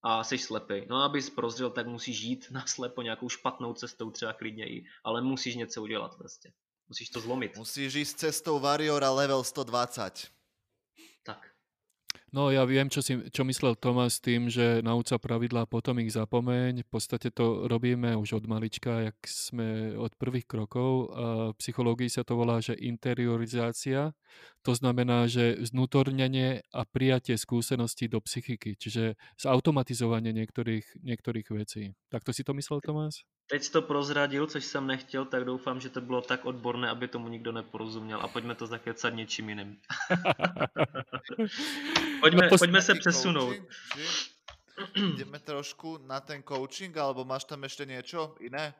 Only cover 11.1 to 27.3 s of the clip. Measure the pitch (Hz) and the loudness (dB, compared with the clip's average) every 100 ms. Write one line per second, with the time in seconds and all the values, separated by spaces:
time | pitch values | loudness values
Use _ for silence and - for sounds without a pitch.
11.1 | _ - 104 - _ _ _ _ _ _ | _ -14 -14 -14 _ _ _ _ _ _
12.1 | - _ 135 139 135 127 135 135 143 135 | -14 _ 0 4 6 6 6 4 0 0
13.1 | 127 - - 131 131 131 117 127 123 123 | -2 -2 0 0 4 2 2 4 4 4
14.1 | - - 120 120 117 120 117 113 117 113 | 2 2 2 2 4 4 4 4 2 2
15.1 | 120 - 117 117 120 113 113 123 123 113 | 0 0 0 2 0 0 0 0 0 0
16.1 | 107 107 120 123 123 127 123 117 113 - | -2 0 2 2 2 2 -2 -4 -6 -4
17.1 | 120 120 - 117 110 120 117 123 123 120 | -2 -4 2 2 2 2 2 2 2 2
18.1 | 113 104 110 110 110 110 - - 113 110 | 0 0 -2 0 -2 -2 -4 -2 0 0
19.1 | 110 - - - 123 113 110 110 107 113 | -4 -10 -8 -6 -2 -2 0 -2 -2 -4
20.1 | _ 131 127 - 113 104 123 127 131 123 | _ -2 -2 -2 -4 -2 0 2 2 0
21.1 | 123 117 113 113 107 - 120 120 117 123 | -4 -2 0 -2 -4 -6 0 2 2 0
22.1 | - 123 120 117 117 107 117 123 120 - | -2 0 2 4 2 0 -2 -4 -4 -2
23.1 | 120 120 117 113 120 117 117 - 135 147 | 0 2 0 0 0 -2 -2 -2 0 0
24.1 | 151 _ - - _ - 120 127 123 123 | -4 _ -20 -20 _ 0 2 4 4 4
25.1 | 120 120 120 117 104 117 127 131 139 135 | 6 6 6 4 4 0 2 4 6 4
26.1 | 135 131 131 131 127 - - 117 - 131 | 4 2 4 2 0 -6 -6 -4 2 4
27.1 | 127 - | 4 4